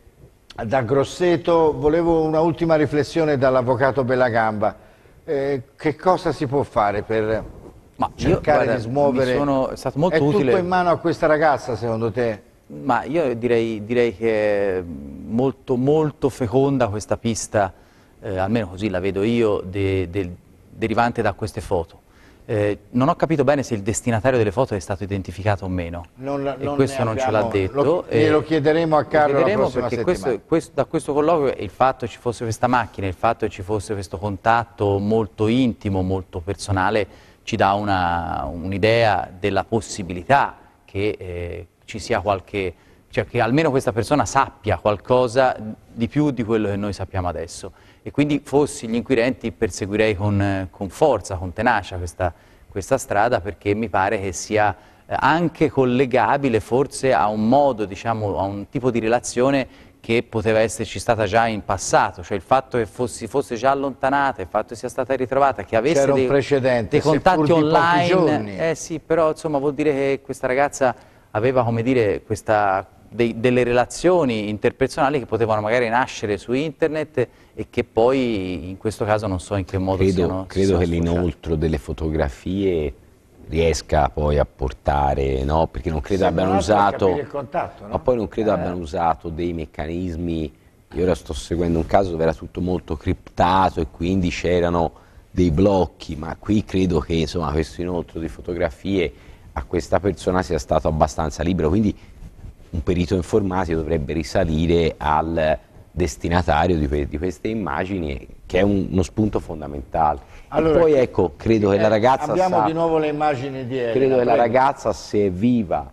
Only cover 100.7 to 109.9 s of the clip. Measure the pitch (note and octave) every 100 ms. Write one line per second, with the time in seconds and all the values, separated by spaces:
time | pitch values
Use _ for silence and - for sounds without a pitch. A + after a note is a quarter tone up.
100.7 | D#2+ D#2 D#2 D#2 - D#2+ - D#2+ F2+ D#2
101.7 | G2+ G2+ - - - - - - - -
102.7 | E2+ - F2 F2 F#2+ E2 A2 G2 F#2 E2+
103.7 | E2 D#2 E2 C2 D#2 D#2 G2+ F2 D#2 E2
104.7 | E2+ D#2+ - D2 D2+ E2 E2 D#2 D2+ -
105.7 | - - D#2 E2+ - E2+ F2 E2+ D2+ F2+
106.7 | E2+ C#2+ D2 C#2+ D2+ F2+ - A2 A2 E2
107.7 | C#2+ F#2 F#2+ D2+ C2 - - - F2+ G2+
108.7 | G2 - F#2 F2+ - G#2+ G#2+ - D#2+ D2
109.7 | C#2+ -